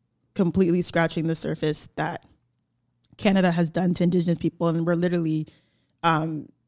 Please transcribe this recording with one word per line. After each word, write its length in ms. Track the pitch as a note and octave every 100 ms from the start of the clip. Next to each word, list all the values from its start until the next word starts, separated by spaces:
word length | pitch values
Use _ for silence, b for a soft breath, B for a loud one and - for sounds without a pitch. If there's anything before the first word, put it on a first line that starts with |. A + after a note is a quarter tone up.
| _ _ _
completely 480 | - F3 F3+ E3+ F3+
scratching 440 | - E3+ E3 E3+ D#3+
the 80 |
surface 540 | D#3+ - D#3+ D#3 D3+ - -
that 280 | D#3 - - _ _ _ _ _ _ _ _ -
Canada 340 | G3+ G3 F3+
has 200 | E3+ E3
done 240 | E3 F3+
to 100 | F3
Indigenous 340 | F3 F3+ E3+ E3
people, 300 | E3 - E3+
and 180 | E3 E3
we're 80 |
literally, 520 | E3+ F3 F3 D#3+ D#3 D3+ b b b b _
um, 460 | E3+ D#3 E3 D3+ - _